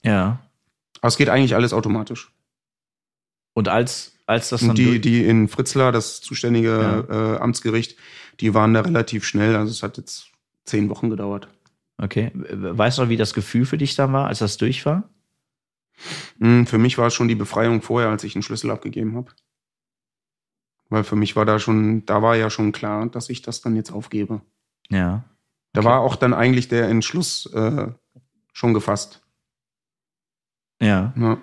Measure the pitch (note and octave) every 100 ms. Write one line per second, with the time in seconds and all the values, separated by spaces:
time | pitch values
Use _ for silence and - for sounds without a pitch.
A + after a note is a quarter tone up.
0 | - G#2 F#2 B2 _ _ _ _ _ -
1 | A#2+ - - C3 C3 G#2+ A#2+ G2+ G#2+ G#2+
2 | G#2+ A#2 - _ _ _ _ _ _ _
3 | _ _ _ _ _ - F#2+ G#2 B2 -
4 | - _ - A2+ - A#2+ A#2 A2+ B2 A#2+
5 | A2+ A#2 G2+ A2+ G#2 - B2 C3+ B2+ A#2
6 | G#2+ - - A#2+ A#2+ A#2+ A2+ A2+ G#2+ A2
7 | B2 A2 A2 A2 A#2 A#2 A#2 A2+ A2+ -
8 | - - - - A2+ G#2 G#2+ A2+ C#3 D#3+
9 | A2 A2 - G2+ G#2+ A2 G#2+ A2+ G#2 -
10 | - - - _ _ _ - G#2+ G#2 G#2
11 | A#2+ G#2+ G2 G2+ - _ _ _ _ -
12 | G2+ - A2+ F#3+ - G2 F#2+ F#2 A2+ B2+
13 | A#2+ A2+ G#2+ - F#2+ A#2 B2+ D#3 C#3 -
14 | C3+ C3+ C#3 - G#2 - A2 C3 - E3
15 | - _ _ _ _ _ _ _ _ _
16 | - - - _ A2+ A#2+ A#2+ A2+ A#2+ B2+
17 | A#2 - A#2+ A2 G#2 G#2+ A2+ A2+ - A#2
18 | A#2 G#2+ G#2 - G2+ A2 A#2 G#2+ - F#2
19 | A2 A2+ B2+ _ _ _ _ _ _ _
20 | _ _ _ _ _ _ _ _ _ G#2+
21 | G#2 G#2 G#2 - G#2+ G#2+ A2 A2 G#2+ A2
22 | - G#2+ A2+ A#2 A2 - G#2+ G#2 G#2+ G#2
23 | A#2 A#2+ - B2 - A#2+ A#2+ A2 A2 G2+
24 | A2+ G#2+ G2+ A2 _ _ _ _ _ G2
25 | F2 G2+ B2 _ _ _ _ G#2+ A2+ B2+
26 | B2+ C3 B2 F#2 A#2+ B2+ B2 A#2+ A2+ A2+
27 | A2+ F3+ F3 - - A2 A2 D3 - A#2+
28 | _ _ _ _ _ - A#2+ G#2+ - G2+
29 | - - _ _ _ _ _ _ _ _
30 | _ _ _ _ _ _ _ _ A2 G2
31 | G2+ C3 A2+ B2